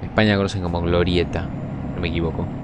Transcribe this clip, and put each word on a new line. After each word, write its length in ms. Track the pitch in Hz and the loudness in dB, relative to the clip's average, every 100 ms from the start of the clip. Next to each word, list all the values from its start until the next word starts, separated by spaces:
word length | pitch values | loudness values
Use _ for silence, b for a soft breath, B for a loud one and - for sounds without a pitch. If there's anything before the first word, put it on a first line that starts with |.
En 60 | 90 | -4
España 240 | - 107 | 2 4
la 40 | 101 | 4
conocen 260 | 98 98 | 2 0
como 200 | 90 85 | -2 0
glorieta, 640 | 85 87 87 87 82 85 82 - - - - | 2 4 4 2 2 -2 -4 -6 -6 -6 -6
no 60 | - | -4
me 80 | 87 | -2
equivoco. 360 | 85 82 78 - - | 0 -2 -2 -4 -6